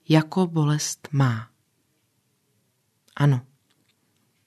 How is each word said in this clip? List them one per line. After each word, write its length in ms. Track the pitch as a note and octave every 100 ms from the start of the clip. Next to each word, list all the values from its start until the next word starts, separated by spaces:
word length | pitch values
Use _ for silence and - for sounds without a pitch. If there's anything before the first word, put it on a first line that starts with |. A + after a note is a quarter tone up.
| -
jako 380 | D#3 D#3 F#3+ F3+
bolest 600 | E3 D3 D3+ - - -
má." 360 | C#3 C3+ A2+ A#2 _ _ _ _ _ _ _ _ _ _ _ _ _ _ _ _ -
Ano. 240 | C#3+ B2+ - _ _ _ _ _ _ _ _ _